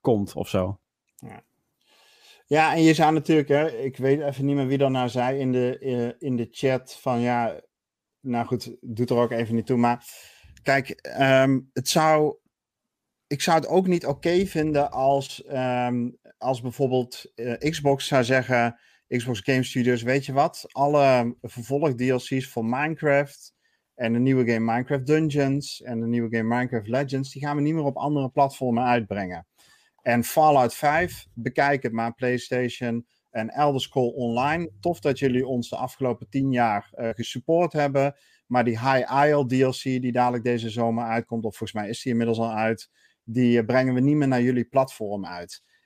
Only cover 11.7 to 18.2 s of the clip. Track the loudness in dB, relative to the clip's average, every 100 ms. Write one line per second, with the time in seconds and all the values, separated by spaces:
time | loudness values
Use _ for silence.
11.7 | -6 -2 2 4 4 2 -2 _ _ _
12.7 | _ _ _ _ _ -8 -4 2 2 2
13.7 | 2 2 0 -2 -4 0 0 0 -2 0
14.7 | 0 -2 0 2 2 -2 -12 -10 -4 -2
15.7 | -2 -2 -2 -4 -10 _ -8 -4 -4 -6
16.7 | -2 0 0 -2 -8 -16 -10 -8 -4 -4
17.7 | 0 0 0 2 2